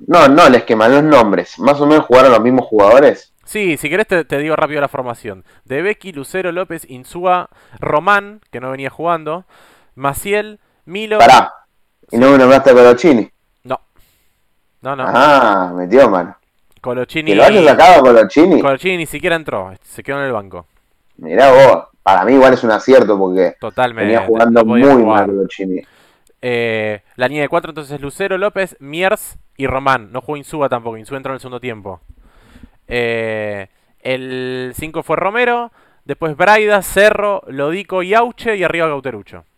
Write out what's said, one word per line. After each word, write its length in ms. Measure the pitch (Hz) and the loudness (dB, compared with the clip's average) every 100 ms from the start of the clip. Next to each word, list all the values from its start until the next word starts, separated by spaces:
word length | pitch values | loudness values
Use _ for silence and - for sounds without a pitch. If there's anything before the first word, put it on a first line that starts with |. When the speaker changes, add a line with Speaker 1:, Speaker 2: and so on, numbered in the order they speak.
| - | 0
Speaker 1:
no, 220 | 170 143 | 4 4
no 180 | 147 160 | 6 4
el 80 | 120 | 4
esquema, 300 | - 110 113 | 0 0 2
los 140 | 139 | 2
nombres, 560 | 151 143 107 92 90 - | 4 2 2 -2 -6 -4
¿más 220 | 117 143 | -2 0
o 60 | 147 | 2
menos 180 | 151 | 0
jugaron 260 | 151 123 135 | 4 4 6
los 100 | 113 | 4
mismos 240 | 117 127 - | 2 -2 -2
jugadores? 680 | 107 101 123 143 101 _ _ | 2 4 6 4 0 _ _
Speaker 2:
Sí, 340 | - 214 190 143 | -12 -6 -4 -4
si 100 | 151 | -4
querés 180 | 180 220 | -6 -2
te, 200 | 180 151 | -4 -4
te 100 | 143 | -6
digo 180 | 151 151 | -4 -4
rápido 260 | 151 147 | -4 -4
la 60 | 139 | -6
formación. 540 | 135 127 117 113 95 _ _ | -6 -10 -12 -14 -18 _ _
De 160 | - 135 | -10 -8
Becky, 320 | 190 214 185 | -6 -8 -12
Lucero, 400 | 143 135 185 180 | -16 -12 -10 -8
López, 320 | 170 190 165 - | -8 -10 -14 -18
Insúa, 580 | 127 127 175 180 180 - _ _ - | -20 -18 -8 -4 -2 -4 _ _ -12
Román, 600 | - 151 180 202 202 214 _ | -4 -2 0 -2 -4 -14 _
que 100 | 127 | -14
no 100 | 127 | -12
venía 200 | 135 135 | -10 -12
jugando, 560 | - 165 165 151 165 - _ _ _ _ | -8 -6 -6 -6 -12 -14 _ _ _ _
Maciel, 640 | - 139 139 202 208 214 208 _ _ | -10 -8 -8 -6 -6 -6 -14 _ _
Milo. 320 | - 196 220 214 | -16 -12 -4 2
Speaker 1:
Pará, 320 | 117 127 92 - _ _ _ _ _ | 4 4 2 -8 _ _ _ _ _
¿y 60 | 117 | 2
Speaker 2:
Sí. 20 | |
Speaker 1:
no 140 | 131 | 4
me 40 | 139 | 6
nombraste 300 | 127 135 135 | 6 6 6
a 40 | |
Colochini? 560 | 123 123 123 175 120 98 _ _ _ | 8 6 6 4 2 0 _ _ _
Speaker 2:
No. 160 | 123 135 _ _ _ _ _ _ _ _ _ _ | -14 -14 _ _ _ _ _ _ _ _ _ _
No, 120 | 127 139 | -10 -8
no. 80 | 131 | -2
Speaker 1:
Ah, 640 | 117 147 139 117 98 90 | 2 4 4 2 0 -4
metió 320 | 90 87 120 123 | -6 0 4 4
mano. 260 | 95 87 - _ _ _ _ | 2 -4 -12 _ _ _ _
Speaker 2:
Colochini. 480 | 127 123 120 160 151 | -10 -8 -8 -6 -2
Speaker 1:
Que 60 | 101 | 2
lo 80 | |
haya 200 | 151 208 | 4 6
sacado 360 | 151 123 170 165 | 4 6 8 8
a 20 | |
Colochini. 580 | 131 117 107 143 180 143 | 6 2 0 2 2 2
Speaker 2:
Colochini 380 | 139 135 185 180 | 0 -4 -4 -6
ni 80 | 156 | -8
siquiera 300 | 147 170 165 | -8 -6 -6
entró, 360 | 147 113 92 92 | -6 -10 -10 -16
se 200 | _ - | _ -18
quedó 160 | 110 139 | -12 -8
en 80 | 139 | -6
el 60 | |
banco. 340 | 110 98 90 - _ _ _ _ _ | -8 -10 -18 -20 _ _ _ _ _
Speaker 1:
Mirá 340 | 82 92 135 | -6 2 6
vos, 340 | 131 131 87 - _ | 8 6 4 -2 _
para 220 | 95 95 98 | 0 0 2
mí 80 | |
igual 180 | 135 131 | 4 4
es 100 | 123 | 4
un 60 | 117 | 0
acierto 460 | 107 - 131 107 101 | -2 2 4 4 0
porque 380 | 95 92 90 - | -2 -2 -2 -4
Speaker 2:
Totalmente, 540 | 113 117 123 113 107 | -10 -4 -4 -4 -2
Speaker 1:
venía 140 | 113 117 | -2 0
jugando 340 | 113 117 117 | 0 2 2
Speaker 2:
no 40 | 110 | 2
podía 180 | 117 139 | 2 4
Speaker 1:
muy 100 | 131 | 4
Speaker 2:
jugar. 240 | 110 107 98 | 4 0 0
Speaker 1:
mal 100 | 98 | -4
Colochini. 440 | 92 - 95 92 - _ _ _ _ _ | -6 -8 -10 -10 -12 _ _ _ _ _
Speaker 2:
Eh, 600 | 127 120 117 110 107 104 _ - | -8 -4 -4 -6 -6 -10 _ -6
la 100 | 123 | -6
línea 160 | 151 | -4
de 60 | 143 | -4
cuatro 220 | 170 170 | -4 -6
entonces 280 | 156 139 143 | -12 -16 -14
Lucero, 360 | 139 - 196 190 | -14 -10 -6 -4
López, 400 | 202 196 185 - | -6 -6 -10 -12
Miers 600 | 139 160 190 208 - - _ - | -16 -6 -4 -4 -8 -20 _ -10
y 100 | 135 | -8
Román. 460 | 131 139 127 104 | -4 -2 -4 -6
No 80 | 123 | -14
jugó 160 | 135 147 | -12 -14
Insúa 320 | 135 156 135 | -12 -6 -6
tampoco, 300 | 123 117 113 | -6 -8 -14
Insúa 180 | 110 139 | -14 -14
entró 160 | 135 | -12
en 40 | 131 | -14
el 40 | |
segundo 200 | 131 123 | -14 -14
tiempo. 400 | 123 110 98 90 - _ _ _ _ _ - _ - | -14 -14 -16 -18 -20 _ _ _ _ _ -20 _ -10
Eh, 840 | 120 120 117 113 110 107 101 95 _ _ _ | -8 -6 -6 -8 -8 -8 -10 -14 _ _ _
el 720 | 127 131 131 127 127 127 127 120 | -10 -10 -8 -10 -10 -10 -12 -14
cinco 260 | 156 160 | -14 -12
fue 140 | - 156 | -8 -6
Romero, 540 | 190 226 247 240 233 _ _ _ | -4 -4 -4 -6 -10 _ _ _
después 320 | - 139 160 139 | -14 -10 -10 -2
Braida, 440 | 185 214 208 202 | 0 2 2 -2
Cerro, 600 | 175 196 208 208 202 196 - | -2 0 0 0 -4 -6 -10
Lodico 540 | 135 143 180 196 185 | -8 -6 -6 -8 -8
y 120 | 180 | -2
Auche 420 | 220 240 - 233 208 | -2 -2 -6 -8 -4
y 80 | |
arriba 220 | 165 170 160 | -4 -4 -4
Cauterucho. 580 | 143 131 110 98 87 _ | -6 -10 -14 -18 -20 _